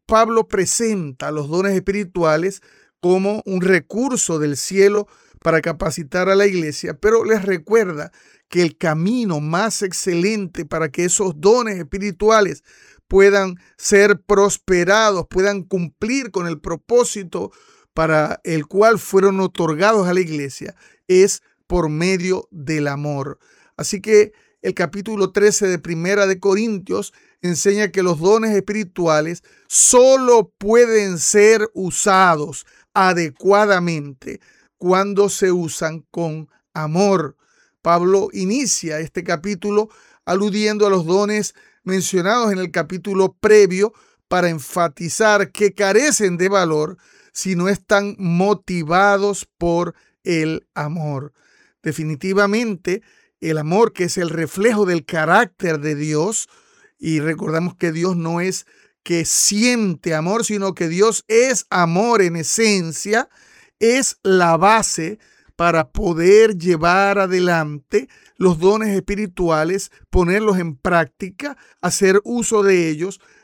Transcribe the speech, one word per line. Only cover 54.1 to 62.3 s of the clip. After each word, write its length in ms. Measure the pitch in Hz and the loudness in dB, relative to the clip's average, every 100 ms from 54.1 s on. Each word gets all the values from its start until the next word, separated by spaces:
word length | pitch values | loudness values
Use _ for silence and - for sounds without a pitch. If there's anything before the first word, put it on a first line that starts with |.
| - | -4
el 140 | 170 | -4
reflejo 540 | 165 156 190 220 214 185 | -4 -6 0 0 2 0
del 200 | 170 - | 0 -4
carácter 720 | 165 156 196 226 - 180 156 | -4 2 2 2 -4 -4 -4
de 160 | 151 147 | -4 -4
Dios, 540 | 151 151 180 226 - _ _ _ _ - | -2 -2 -2 -4 -8 _ _ _ _ -10
y 200 | 165 156 | -4 -2
recordamos 560 | 151 156 - 160 175 - | -2 -4 -4 -4 -4 -4
que 160 | 175 | -4
Dios 260 | 160 180 175 | -2 -2 -2
no 240 | 165 170 | -2 -4
es 240 | 185 185 - _ _ _ | -4 -6 -12 _ _ _
que 200 | - 170 | -4 -4
siente 920 | 160 - - 208 240 247 202 160 170 | -2 0 0 2 2 2 -2 -2 -4
amor, 300 | 156 165 226 | -2 -2 -2
sino 300 | 226 208 190 | -2 -4 -4
que 160 | 160 170 | -4 -4
Dios 340 | 170 220 202 - | 2 2 0 0
es 400 | 226 262 233 - | 2 2 0 -2
amor 520 | 190 170 170 233 226 | 0 2 2 2 2
en 140 | 180 | 2